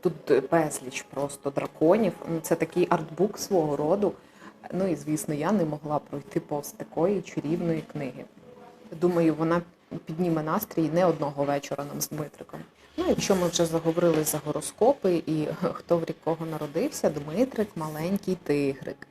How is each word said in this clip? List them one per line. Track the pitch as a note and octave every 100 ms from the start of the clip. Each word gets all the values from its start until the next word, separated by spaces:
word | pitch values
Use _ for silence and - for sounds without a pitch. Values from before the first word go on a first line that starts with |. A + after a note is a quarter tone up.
Тут, | F#3 D#3+ -
е, | C3+ C3+
безліч | E3 D#3 C#3 B2+ -
просто | - - C#3+ - C#3+
драконів. | C#3 C#3 - D#3 G#3 G#3 - -
М, | E3
це | -
такий | E3 E3 F3+ F3
артбук | E3+ D#3 D#3 G3+ -
свого | - F#3+ D#3 C#3+
роду. | D3 G3+ G3+ - - - - - -
Ну | F3 F#3+
і, | D3
звісно, | D3 D3+ -
я | D3 D#3
не | G#3
могла | D#3+ D3 D3+ D3
пройти | - C#3+ - -
повз | - D3 C#3+
такої | - - - E3+ G3+
чарівної | E3+ - D3 F3 E3+ D#3+ D#3
книги. | D3+ C#3 C3+ - - - - - - - E3
Думаю, | F3 E3+ E3
вона | D3+ E3 E3+ E3+ _ _ -
підніме | - D#3+ F3+ D#3+
настрій | D#3 F3+ - - D#3+
не | E3 F#3
одного | D3+ C#3+ C#3+
вечора | C#3+ C#3+ - C#3
нам | C#3+ C#3+
з | C#3+
Дмитриком. | D3+ C#3+ - - D#3 E3 _ - -
Ну, | F4+
якщо | A#3 - F#3+
ми | F3
вже | E3 E3+
заговорили | E3 E3 E3 E3+ D#3+
за | D3+ D3+ D3+
гороскопи | D3+ - - A3+ C#4+ F#3+ E3+ E3
і | D#3 D3+
<laughs> | E3 E3+
хто | - - E3+
в |
рік | E3 E3
кого | - D#3+ D#3+
народився, | D#3 D3+ D#3 C4+ - F#3
Дмитрик — | D3+ D3 E3 C4 - G#3 -
маленький | D#3 D3+ E3+ G3+ -
тигрик. | F#3 - D3 C#3 C3+ - - -